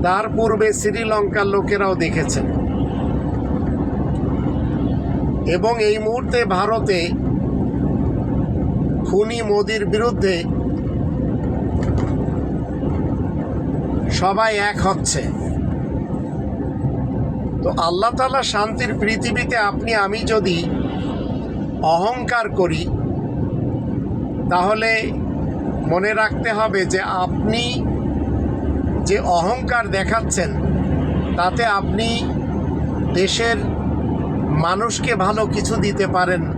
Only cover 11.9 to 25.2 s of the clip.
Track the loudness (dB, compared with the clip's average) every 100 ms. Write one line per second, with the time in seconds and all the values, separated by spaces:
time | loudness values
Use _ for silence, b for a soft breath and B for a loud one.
11.9 | 0 2 0 0 -2 -2 -2 -4 -2 -2
12.9 | 0 0 0 -2 -2 -2 -2 -2 -2 0
13.9 | 0 0 2 2 2 2 2 0 2 0
14.9 | 2 0 0 -2 -2 -2 0 0 -2 -2
15.9 | -2 -2 -4 -4 -4 -4 -4 -4 -2 -2
16.9 | 0 -2 -2 -2 -2 -2 -2 -2 0 0
17.9 | 2 0 2 0 0 0 0 0 -2 -2
18.9 | 0 0 0 0 0 0 0 0 0 -2
19.9 | 0 0 0 0 2 2 0 0 -2 -2
20.9 | -2 -4 -4 -4 -4 -4 -4 -4 -2 2
21.9 | 2 2 0 0 0 0 2 2 2 -2
22.9 | -2 -2 -2 -2 -2 -2 0 -2 -2 -2
23.9 | -2 -2 -2 -2 -2 0 2 2 2 2
24.9 | 0 0 -4